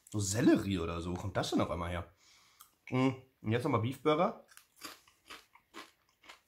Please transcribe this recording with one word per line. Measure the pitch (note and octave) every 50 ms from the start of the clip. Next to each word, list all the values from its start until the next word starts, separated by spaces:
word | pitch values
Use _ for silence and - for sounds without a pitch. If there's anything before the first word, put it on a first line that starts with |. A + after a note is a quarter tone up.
| - -
So | - G#2+
Sellerie | G2 F#2 G2 A#2 D3+ D#4+ D#4+ - - G2 F#2+ F2
oder | E2 E2 E2+ E2+
so. | E2+ F2+ F2
Wo | F2+
kommt | - F#2+ -
das | A#2 - -
denn | F4+ -
auf | G2+ -
einmal | E2+ E2+ E2+ F2
her? | F2+ E2+ E2+ - _ _ _ - - - _ _ _ - - _ _ _ - -
Hm. | B2 B2+ C3 C3+ - - - _ _ _
Und | - G#2+
jetzt | A2 A#2+ A#2
nochmal | D3+ B2+ A2
Beef | G#2+ B2+ C3+ -
Burger. | - D3+ D3+ D#3 F3+ - - - - _ - - - _ _ - - - - - _ _ _ _ _ - - - - _ - - _ _ - - - - _ _ _ _ _ _ - - - - _